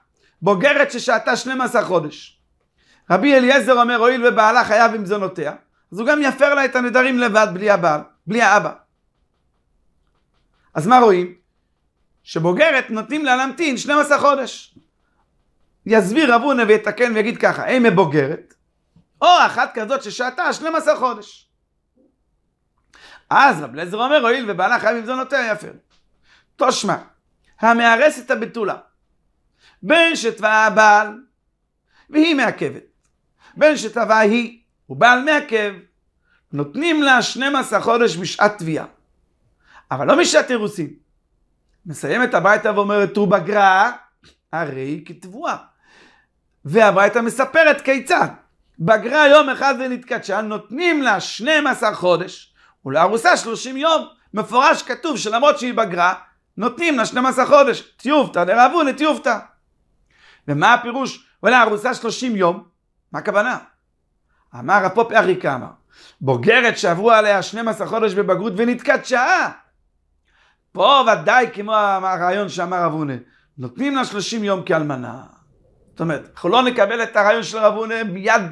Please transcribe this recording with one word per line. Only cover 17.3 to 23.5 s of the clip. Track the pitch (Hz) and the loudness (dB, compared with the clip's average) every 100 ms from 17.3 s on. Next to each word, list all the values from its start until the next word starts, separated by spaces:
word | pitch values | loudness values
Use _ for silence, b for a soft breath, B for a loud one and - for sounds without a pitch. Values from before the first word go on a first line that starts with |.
| - | 0
ככה, | 185 147 131 | -2 0 -2
אם | 254 | 2
מבוגרת, | 233 185 165 147 135 165 - _ _ _ _ _ _ _ | 4 4 2 0 -2 -6 -14 _ _ _ _ _ _ _
או | 320 349 233 | 4 4 4
אחת | 233 277 | 0 -4
כזאת | 233 214 269 | -6 -6 -6
ששהתה | 214 214 247 254 311 | -6 -8 -8 -4 -4
שנים | 226 311 | -4 -6
עשר | 320 302 277 | -2 -2 0
חודש. | 247 214 - - _ _ _ _ _ 247 _ _ _ _ _ _ _ _ _ b b b b | -2 -6 -14 -20 _ _ _ _ _ _ _ _ _ _ _ _ _ _ _ b b b b
אז | 185 277 | 4 4